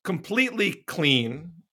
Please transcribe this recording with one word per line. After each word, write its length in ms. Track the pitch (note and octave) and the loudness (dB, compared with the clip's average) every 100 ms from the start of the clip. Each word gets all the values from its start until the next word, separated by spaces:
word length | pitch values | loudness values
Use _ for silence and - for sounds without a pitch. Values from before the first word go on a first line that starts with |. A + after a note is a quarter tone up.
completely 720 | - F3 - A3 B3+ A3+ G3+ - - | -6 -6 -2 2 2 2 0 -2 -8
clean 680 | - D3+ C3 A2+ C3 E3+ E3 - | 0 2 4 2 -6 -12 -18 -20